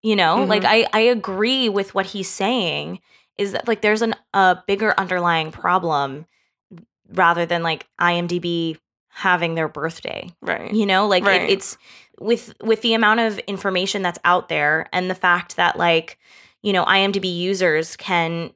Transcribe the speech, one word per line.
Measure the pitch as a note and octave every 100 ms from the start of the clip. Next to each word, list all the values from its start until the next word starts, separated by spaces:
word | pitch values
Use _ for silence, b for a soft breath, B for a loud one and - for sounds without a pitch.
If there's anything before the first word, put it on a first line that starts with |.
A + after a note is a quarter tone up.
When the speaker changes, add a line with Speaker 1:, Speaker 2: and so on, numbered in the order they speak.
Speaker 1:
You | A3 G#3
know, | D#3+ F3
Speaker 2:
Mm-hmm. | G3
Speaker 1:
like, | G#3 -
I, | A3 -
I | G#3+
agree | A3+ A#3+ G3 F#3+ A3 C4 A#3+
with | G3+ G3 G3
what | F#3+
he's | G3+ F#3
saying | - G3+ B3+ F3 D3 D3+ F3+ b b b -
is | G3+
that, | - -
like, | G#3+
there's | G#3+ G#3+
an, | A3+ - _ -
a | F#3 F3+ -
bigger | G3+ G#3+ -
underlying | F#3 F3+ F3 E3 D#3+
problem | - F3+ F#3 E3+ D3 C#3 C#3 E3 _ _ _ _ F3 _ _ _
rather | E3+ E3+ E3+ E3+
than, | E3+
like, | E3 D#3+ - -
I | F3
M | F3 F3
D | F3
B | F3 E3+ E3 D#3 _ _ _
having | - F#3+ F3 E3 E3
their | D#3
birthday. | D3 D#3+ E3 - - - _
Speaker 2:
Right. | - - -
Speaker 1:
You | G#3+ G3+
know, | F#3+ G#3
like, | F#3
it, | G3+
Speaker 2:
Right. | F3+ F3
Speaker 1:
it's | F#3+ - - B B B -
with, | G#3 A3+ - -
with | A3 A3
the | A#3
amount | A3+ G#3+ A3
of | A3+ G3+
information | - F#3+ G3+ F#3 F#3+ G#3
that's | F#3 E3+
out | - F3+ -
there | D#3 D3 D#3 -
and | F3+ F#3
the | F#3
fact | F3+ F3 - -
that, | F3 -
like, | F3 E3 E3 - b b b b
you | G#3
know, | F#3
I | - G3
M | G3
D | G3
B | F#3
users | F3 F3+ G3 F3+ D#3 D#3+ -
can | - F3 E3 E3 E3